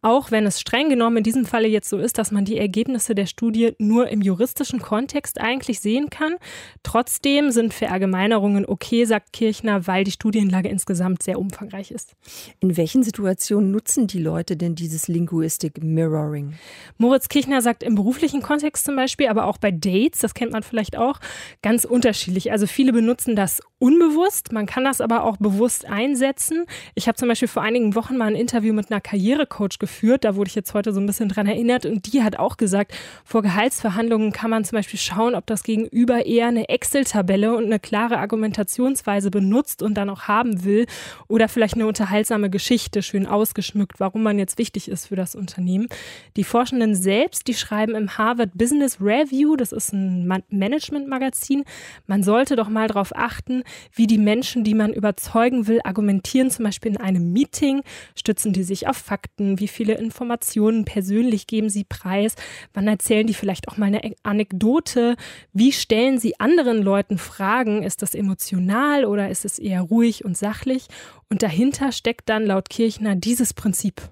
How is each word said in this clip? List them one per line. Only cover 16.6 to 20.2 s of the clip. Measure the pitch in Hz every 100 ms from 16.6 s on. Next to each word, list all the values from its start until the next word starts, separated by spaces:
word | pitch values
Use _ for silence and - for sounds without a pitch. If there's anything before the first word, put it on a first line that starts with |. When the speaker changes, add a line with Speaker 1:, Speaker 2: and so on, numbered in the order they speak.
| - - - -
Speaker 1:
Moritz | 240 269 -
Kirchner | 294 269 269
sagt, | 240 226
im | -
beruflichen | 208 202 254 311 285
Kontext | - 294 294 -
zum | - 277
Beispiel, | 262 - 277
aber | 208 -
auch | -
bei | 208
Dates, | 170 190 185 277 -